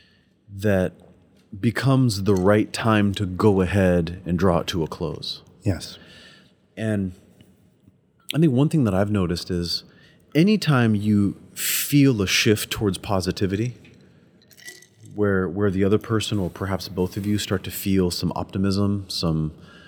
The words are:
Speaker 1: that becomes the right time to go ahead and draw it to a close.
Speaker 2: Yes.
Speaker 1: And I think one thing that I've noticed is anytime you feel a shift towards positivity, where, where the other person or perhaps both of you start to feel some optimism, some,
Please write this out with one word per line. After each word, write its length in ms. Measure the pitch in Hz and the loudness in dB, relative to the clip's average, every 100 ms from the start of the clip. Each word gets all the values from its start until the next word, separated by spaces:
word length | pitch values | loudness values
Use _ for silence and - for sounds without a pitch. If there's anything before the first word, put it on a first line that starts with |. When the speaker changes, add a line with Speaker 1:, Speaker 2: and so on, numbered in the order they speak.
| _ _ _ _ - | _ _ _ _ -18
Speaker 1:
that 400 | 101 107 95 92 - - _ _ _ _ 101 | -4 0 2 0 -4 -20 _ _ _ _ -4
becomes 600 | 117 - 135 131 127 101 | -4 0 2 4 2 0
the 100 | 98 95 | 0 2
right 380 | 92 107 101 | 4 4 2
time 400 | - 117 107 101 | -2 2 2 2
to 120 | 95 95 | 0 -4
go 340 | 92 107 95 | 2 4 4
ahead 580 | 87 101 92 87 82 87 - | 2 4 4 2 0 -6 -4
and 140 | 87 | 0
draw 180 | 95 85 | 2 2
it 80 | - | 0
to 140 | 90 | -4
a 40 | 78 | -4
close. 560 | - 80 - - - - - | -6 -8 -8 -12 -14 -16 -8
Speaker 2:
Yes. 380 | 107 82 - - - - - - _ _ _ - | -4 -4 -6 -18 -20 -20 -20 -20 _ _ _ -8
Speaker 1:
And 380 | 110 107 92 90 _ _ _ _ _ _ _ _ _ _ - | -4 -2 -4 -8 _ _ _ _ _ _ _ _ _ _ -6
I 60 | 143 | 2
think 120 | 165 | 2
one 160 | 123 156 | 4 2
thing 140 | 160 113 | 2 2
that 80 | |
I've 180 | 92 101 | 2 0
noticed 380 | 104 87 87 - | 0 0 -2 -4
is 320 | 87 85 - - - - _ _ 147 | -4 -4 -6 -10 -20 -20 _ _ 2
anytime 600 | 190 214 - 131 117 104 | 4 2 2 2 4 2
you 420 | 104 104 98 - - | 2 2 2 -2 -14
feel 680 | - - - - 143 135 110 | -8 -6 -4 0 4 4 4
a 40 | 95 | 2
shift 440 | - 117 107 - | 2 2 2 0
towards 260 | - 107 90 | -2 -2 -2
positivity, 800 | - 95 90 87 95 98 123 - - - - _ _ _ _ - - - _ _ - 98 | -2 -2 -2 -2 -2 -2 -4 -8 -18 -20 -20 _ _ _ _ -20 -20 -20 _ _ -12 -2
where, 320 | 101 95 92 | 0 0 -2
where 240 | 92 104 | 0 0
the 120 | 92 | 2
other 140 | 98 104 | 2 0
person 400 | - 110 - 104 | 0 -4 -2 -4
or 120 | 87 | -4
perhaps 380 | - 98 95 - | -4 -4 -4 -6
both 300 | 95 90 107 | -4 -4 -4
of 80 | 101 | -4
you 120 | 104 | -2
start 260 | - 92 | -2 -4
to 80 | - | -6
feel 400 | - 101 95 90 | -8 -2 0 0
some 200 | - 87 - | 0 -4 -4
optimism, 680 | 101 98 98 98 101 101 95 | -6 -4 -2 0 -2 -2 -6
some, 420 | - 85 78 78 - - - | -6 -2 -2 -4 -8 -20 -20